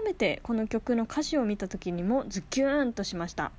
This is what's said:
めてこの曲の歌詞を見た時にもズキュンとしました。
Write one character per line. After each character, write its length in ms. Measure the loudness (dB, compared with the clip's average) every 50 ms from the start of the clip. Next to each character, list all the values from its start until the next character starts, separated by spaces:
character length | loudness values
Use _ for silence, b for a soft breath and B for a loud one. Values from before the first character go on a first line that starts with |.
| 0
め 80 | 0 0
て 260 | 2 2 2 2 0 -2
こ 100 | -2 -2
の 120 | 0 0
曲 300 | 0 0 -2 0 2 2
の 80 | 2 2
歌 200 | 0 0 -2 -2
詞 140 | 0 2 2
を 60 | 2
見 140 | 2 0 0
た 100 | -2 -6
時 240 | -6 -4 -4 -2
に 120 | -2 0 2
も 200 | 2 2 2 0 -2
ズ 120 | -4 -6
キ 220 | -4 -2 0 2 4
ュ 220 | 4 4 4 2
ン 80 | 2 0
と 100 | -2 -4
し 140 | -4 -4 -4
ま 100 | -4 -4
し 60 | -2
た。 180 | -2 -4 -4 -4